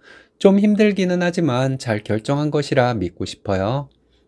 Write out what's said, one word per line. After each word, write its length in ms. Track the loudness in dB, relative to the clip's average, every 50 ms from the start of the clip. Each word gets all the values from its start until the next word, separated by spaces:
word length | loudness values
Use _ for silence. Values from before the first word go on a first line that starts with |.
| _ -20 -20 -20 _ _ _ 2
좀 220 | 4 4 4 4
힘들기는 600 | 4 2 2 4 2 2 2 0 0 0 0 0 0
하지만 540 | 0 0 0 0 0 0 0 0 -2 -2
잘 280 | -4 -4 -4 -4 -4 -2
결정한 480 | -4 -4 -4 -2 -2 -2 -2 -2 -2 -2
것이라 420 | -2 -2 0 2 2 2 2 0
믿고 300 | -2 -4 -6 -6 -8 -10
싶어요. 640 | -10 -10 _ -6 -4 -2 -2 0 -2 -2 -4 -6 -8 _ _ _ _ _ _ _